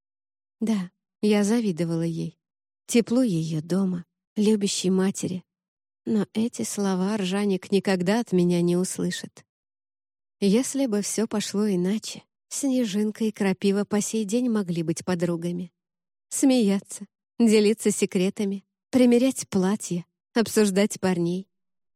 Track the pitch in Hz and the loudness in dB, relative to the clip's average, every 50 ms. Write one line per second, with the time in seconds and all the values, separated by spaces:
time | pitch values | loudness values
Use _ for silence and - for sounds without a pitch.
0 | _ _ _ _ _ _ _ _ _ _ _ _ 226 214 220 196 180 175 - _ | _ _ _ _ _ _ _ _ _ _ _ _ -2 -2 0 -2 -2 -6 -10 _
1 | _ _ _ _ - 208 208 208 202 196 226 240 226 208 170 151 170 165 165 165 | _ _ _ _ 0 2 2 2 2 2 2 0 0 -2 -2 -2 -2 -2 -2 -2
2 | 165 165 165 165 165 165 - _ _ _ _ _ _ _ _ _ _ - - 233 | -2 -4 -4 -6 -8 -8 -10 _ _ _ _ _ _ _ _ _ _ 0 2 2
3 | 226 - 226 254 262 233 175 160 160 160 165 151 156 170 170 190 196 185 180 170 | 2 2 2 2 2 2 0 0 -2 -2 -4 -6 -4 -2 0 0 0 0 -2 -4
4 | 170 - _ _ _ _ _ - 208 208 220 202 196 196 - - - 180 190 185 | -8 -12 _ _ _ _ _ 0 2 2 2 2 0 -2 -4 -2 -2 0 2 2
5 | 185 196 - - - 170 185 180 - _ _ _ _ _ _ _ _ _ _ _ | 2 0 -2 -4 -6 -6 -6 -8 -10 _ _ _ _ _ _ _ _ _ _ _
6 | _ 233 226 208 190 - _ 220 226 240 - - 226 - - - 202 196 190 180 | _ -2 -2 -2 -2 -2 _ -4 -4 -4 -4 -6 -8 -8 -4 -4 -2 -2 0 0
7 | 185 196 220 214 190 180 190 202 208 208 190 185 - - 202 190 - 208 190 180 | 0 -2 -2 -2 -2 -2 -2 -2 0 0 -2 -2 -2 0 0 0 2 2 0 0
8 | 180 175 208 240 233 - 185 180 175 175 175 175 175 175 175 175 185 - - - | 0 0 0 0 0 0 2 2 2 4 2 2 2 2 2 0 0 -2 -4 -4
9 | 175 175 180 - - - - - - _ _ _ _ _ _ _ _ _ _ _ | -4 -4 -6 -8 -10 -14 -16 -20 -20 _ _ _ _ _ _ _ _ _ _ _
10 | _ _ _ _ _ _ _ _ 202 202 190 233 269 - - 269 277 247 202 208 | _ _ _ _ _ _ _ _ 2 2 4 2 2 0 -2 -2 -2 0 0 -2
11 | 196 - - - 214 - - 208 196 - - 196 214 214 196 175 180 185 208 220 | -2 -2 -2 -4 -4 -2 -2 -4 -4 -4 -2 -2 0 0 0 0 0 0 -2 -2
12 | - - - - - _ _ _ _ _ - - - 277 254 254 240 214 175 208 | -4 -8 -14 -14 -18 _ _ _ _ _ -10 -4 -2 0 0 0 0 0 -2 -2
13 | 214 214 208 - 226 220 - - 208 190 190 - - 196 196 208 202 - 214 208 | -2 -2 -2 -2 -4 -4 -2 -2 0 0 0 0 0 0 0 0 -2 0 -2 -2
14 | - - - 220 220 185 214 247 254 247 220 214 196 175 175 170 165 160 165 - | -2 -2 -4 -4 -4 -2 -2 -2 0 0 0 -2 -2 -2 -4 -4 -2 -2 -4 -4
15 | - - 180 170 175 175 170 165 165 175 175 175 180 175 - _ _ _ _ _ | -4 -4 -2 -2 0 -2 -2 -4 -4 -6 -6 -6 -8 -10 -14 _ _ _ _ _
16 | _ _ _ _ _ _ - - - 269 262 254 220 196 196 202 - - - - | _ _ _ _ _ _ -4 0 2 4 4 4 4 4 2 0 -2 -8 -14 -16
17 | 202 - _ _ _ _ _ - 233 220 214 220 214 202 226 - - 214 202 - | -16 -18 _ _ _ _ _ 2 4 6 6 6 6 4 2 2 0 -2 0 0
18 | 208 185 - 190 180 196 - - 214 196 196 196 - _ _ _ _ _ - 254 | -2 0 0 0 0 0 -2 -2 -4 -4 -4 -6 -10 _ _ _ _ _ 2 4
19 | 254 240 240 240 254 269 254 - - - - 196 185 190 208 - - - 175 175 | 6 6 6 4 4 2 0 -2 -8 -4 0 0 2 2 0 -2 -4 -6 -6 -6
20 | - - _ _ _ _ _ 240 214 - - 220 214 202 185 202 202 214 - - | -6 -10 _ _ _ _ _ -2 -2 0 2 2 2 4 4 2 0 0 -2 -2
21 | - 190 185 175 170 170 180 185 190 - _ _ _ _ _ _ _ _ _ | -2 -2 0 0 0 -2 -2 -4 -8 -12 _ _ _ _ _ _ _ _ _